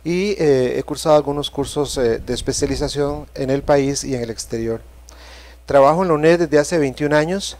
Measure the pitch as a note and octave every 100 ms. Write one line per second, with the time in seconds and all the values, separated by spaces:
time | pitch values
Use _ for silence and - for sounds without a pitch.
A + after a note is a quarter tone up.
0 | D#3+ F3 G3+ G3 D#3 C3+ B2 B2+ C3+ C#3+
1 | E3 D3+ C#3+ C#3+ C#3 - C3 - C#3 -
2 | A#2+ A2+ - A#2+ - B2+ C#3+ C3 C#3+ C#3+
3 | C#3+ D3 D3 - C3+ C3+ C#3 C#3+ C3+ C#3
4 | C#3 B2+ A#2 A2 - A#2 A2+ A2+ - -
5 | - - - - - - - C#3 C#3 D#3+
6 | F#3+ D3+ D#3 E3+ E3 D3 D3 F3 C#3 B2
7 | D3 D3+ D#3 G3 - -